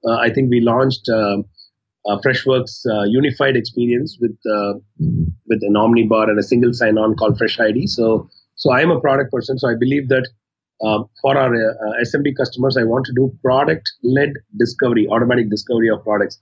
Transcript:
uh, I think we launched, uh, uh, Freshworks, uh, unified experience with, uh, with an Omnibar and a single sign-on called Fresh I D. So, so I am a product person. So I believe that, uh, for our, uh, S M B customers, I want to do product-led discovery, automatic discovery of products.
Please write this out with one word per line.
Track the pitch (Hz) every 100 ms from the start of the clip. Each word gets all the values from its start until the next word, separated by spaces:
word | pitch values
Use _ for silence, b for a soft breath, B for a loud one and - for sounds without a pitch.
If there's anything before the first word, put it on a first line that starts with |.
| 117
uh, | 117
I | 117
think | - 131
we | 120
launched, | 117 117 135 131 -
uh, | 113 104 101 101 _ b _ _ _ 104
uh, | 101
Freshworks, | 139 127 135 131 123 - 123
uh, | 107 104
unified | 123 143 127 139 127
experience | 107 - 120 120 107 -
with, | 117 107 113
uh, | 107 101 101 _ _
with | - 58 - - - 113
an | 104
Omnibar | 104 113 117 107 110 110
and | 107
a |
single | 101 123 120
sign-on | 120 113 107 110 107
called | 110 113
Fresh | 110 -
I | 110
D. | 110 165
So, | - 113 110 - b b
so | - 147
I | 127
am | 160
a | 156
product | 143 135 139
person. | 123 113 131
So | 131
I |
believe | 113 123 143 131
that, | 131 127 _ _ _ _ _
uh, | 110 107 110 _
for | 139 139
our, | 131
uh, | 117 110 113 107 117
S | 120
M | 143
B | 143
customers, | 135 127 - 131 123
I |
want | 113 123 127
to |
do | 123 131 -
product-led | 127 127 143 156 - - 120 135 143 139 _ 104
discovery, | 113 - 127 117 98
automatic | 110 120 123 110
discovery | 104 - 117 113
of | 104
products. | - 104 101 -